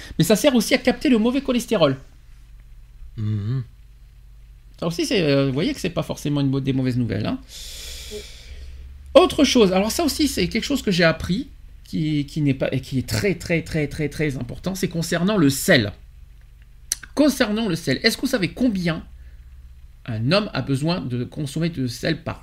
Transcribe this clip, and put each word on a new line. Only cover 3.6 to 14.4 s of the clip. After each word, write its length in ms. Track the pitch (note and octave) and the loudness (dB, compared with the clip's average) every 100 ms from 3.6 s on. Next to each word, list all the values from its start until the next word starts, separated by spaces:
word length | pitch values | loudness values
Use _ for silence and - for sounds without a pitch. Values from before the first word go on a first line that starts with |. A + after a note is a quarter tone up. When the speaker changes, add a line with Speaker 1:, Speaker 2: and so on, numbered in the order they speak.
| B2 - - - - - - - - - - - | -6 -14 -20 -20 -20 -20 -20 -20 -20 -20 -20 -6
Speaker 1:
Ça 80 | E3+ | -4
aussi, 180 | E3+ D#4+ | -2 0
c'est, 160 | A#3 | 2
euh, 260 | D3+ C#3 C#3 | 4 4 2
vous 60 | |
voyez 200 | C3 G#3 | 0 -2
que 80 | D4+ | -2
c'est 80 | F#3 | -4
pas 120 | E3 | -4
forcément 380 | D3+ - D3+ C#3+ | -4 -6 -2 0
une 100 | C#3 | 2
mau-, 120 | C3+ | 0
des 100 | C3 | 0
mauvaises 240 | C3 C3 B2 | 0 0 0
nouvelles, 280 | A#2 G#2+ A#2 | 0 -2 -2
hein. 140 | C4+ - - - - - - - | -4 -8 -14 -14 -12 -12 -12 -12
Speaker 3:
Oui. 60 | G#3+ - - - - - - - - - | -12 -14 -18 -18 -16 -14 -14 -16 -16 4
Speaker 1:
Autre 300 | - F#4 - | 6 6 4
chose, 300 | C#4 B3+ G3+ | 4 6 6
alors 180 | F#3 G#3 | 4 0
ça 140 | - E4 | 0 -2
aussi, 240 | - D4 | 0 -2
c'est 180 | - F3 | 0 -2
quelque 160 | A3 | -2
chose 180 | - C4+ | -2 -2
que 100 | - | 0
j'ai 120 | F3 | 4
appris, 460 | E3 D#3+ - F#3 C#4+ - - - | 4 2 -2 -4 -4 -12 -20 -20
qui, 420 | - F#3 D#3 D3+ C#3+ | -8 -4 0 0 -2
qui 160 | - | 0
n'est 140 | D3 C3+ | 2 2
pas, 140 | D#3 | 0
et 80 | C3 | -2
qui 180 | C3 C3+ | -2 -4
est 100 | B2 | -2
très, 280 | - G3+ F3+ | 0 0 -2
très, 260 | - E3 | -2 -2
très, 260 | E3 E3 D3 | -2 -4 -4
très, 220 | - D3 | -2 -4
très 280 | - D#3 | -2 -4
important, 360 | C3 | -2